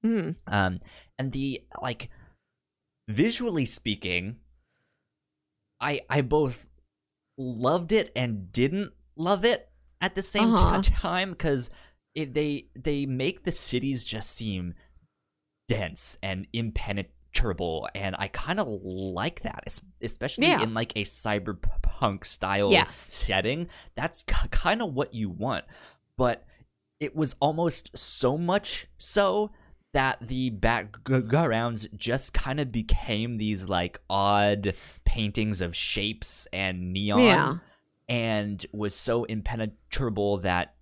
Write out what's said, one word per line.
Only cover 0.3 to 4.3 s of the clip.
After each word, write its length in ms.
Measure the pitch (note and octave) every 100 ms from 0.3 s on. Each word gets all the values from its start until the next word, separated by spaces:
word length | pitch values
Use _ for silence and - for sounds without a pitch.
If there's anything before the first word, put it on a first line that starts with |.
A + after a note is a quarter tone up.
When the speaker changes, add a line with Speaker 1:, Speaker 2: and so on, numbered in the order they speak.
| - -
Speaker 2:
um, 320 | G#2 F#2+ F2+ - - - -
and 120 | C3+
the, 320 | C3+ C3+ C3 - -
like, 300 | B2+ A#2 - - - _ _ _ _ _ _ _ -
visually 580 | G#2 G#3 A#3 A#3+ E3+ B2
speaking, 720 | - - G2+ F#2 F2 F#2+